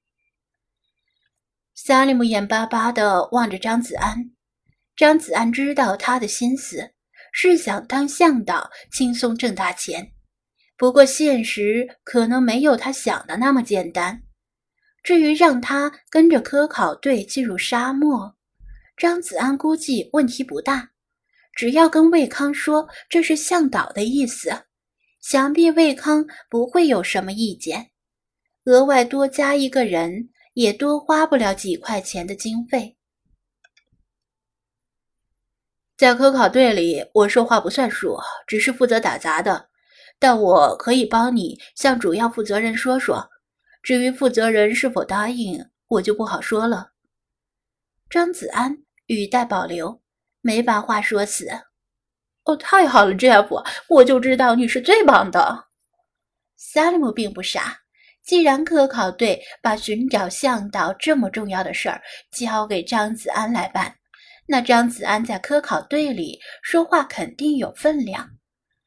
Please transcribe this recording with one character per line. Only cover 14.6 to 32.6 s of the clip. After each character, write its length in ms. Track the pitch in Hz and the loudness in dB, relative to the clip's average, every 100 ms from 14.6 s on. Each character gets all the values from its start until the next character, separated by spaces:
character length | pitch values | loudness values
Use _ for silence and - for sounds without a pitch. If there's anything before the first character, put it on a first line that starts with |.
| _ _ _ _ | _ _ _ _
至 180 | - 349 | 0 4
于 120 | 302 | 4
让 280 | 302 339 254 | 4 4 2
他 400 | 240 277 285 - _ | -2 -2 -4 -8 _
跟 180 | 311 330 | 4 6
着 120 | 294 | 6
科 280 | - 190 302 | 2 0 0
考 260 | - 180 | 0 -2
队 300 | 151 269 247 | -2 -2 -2
进 200 | 202 - | -2 -6
入 120 | 240 180 | -4 -4
沙 360 | - 240 247 | -2 -2 -2
漠， 440 | 269 302 247 196 _ _ _ - - _ - | 0 0 0 -4 _ _ _ -20 -20 _ -2
张 260 | 339 349 | -2 0
子 140 | 339 - | -4 -4
安 200 | 247 277 | -2 0
估 180 | 311 | 0
计 360 | 320 302 254 - | -2 -2 -4 -2
问 140 | 294 254 | 0 0
题 180 | - | -2
不 160 | 262 285 | -8 -8
大， 300 | - 269 - _ _ _ _ _ _ | -4 -6 -6 _ _ _ _ _ _
只 160 | - 233 | -6 0
要 180 | 285 330 | 4 4
跟 220 | 320 320 | 6 4
魏 160 | 330 254 | 4 2
康 260 | - 285 | -2 -4
说 360 | 294 - 302 311 - - | -4 -2 -2 -2 -10 -2
这 140 | 339 | 0
是 120 | 330 | 0
向 360 | 311 - 359 285 | -2 0 0 0
导 180 | 208 - | -2 -6
的 140 | - | -4
意 220 | 214 277 247 | -2 0 -2
思， 400 | - 165 - - _ _ _ _ _ | -4 -8 -8 -12 _ _ _ _ _
想 320 | - 277 277 | -2 0 2
必 180 | 311 330 | 4 4
魏 240 | 311 320 | 4 2
康 320 | 269 294 302 302 - - | 2 0 0 0 -8 -6
不 160 | 233 240 | -4 0
会 220 | 359 330 | 2 2
有 140 | 214 | 2
什 220 | 180 196 | 0 -4
么 80 | 190 | -4
意 240 | 208 226 185 | -4 -6 -6
见。 340 | - 156 233 _ _ _ _ _ _ _ | -8 -10 -12 _ _ _ _ _ _ _
额 200 | - 247 | 4 4
外 200 | 269 269 | 6 2
多 220 | 240 277 277 | 2 0 -2
加 300 | 269 277 285 | 0 0 0
一 120 | 262 | 0
个 160 | 269 | 0
人， 460 | 226 175 170 190 233 _ _ | 0 -2 -4 -6 -12 _ _
也 180 | - 226 | -2 0
多 260 | 208 285 294 | 0 -2 -2
花 280 | 294 311 311 | 0 0 2
不 80 | |
了 200 | 277 208 | 2 0
几 220 | 196 190 165 | -2 -4 -6
块 240 | - 214 | -6 -8
钱 260 | 190 190 175 | -6 -10 -10
的 100 | 202 | -10
经 280 | 226 226 | -8 -8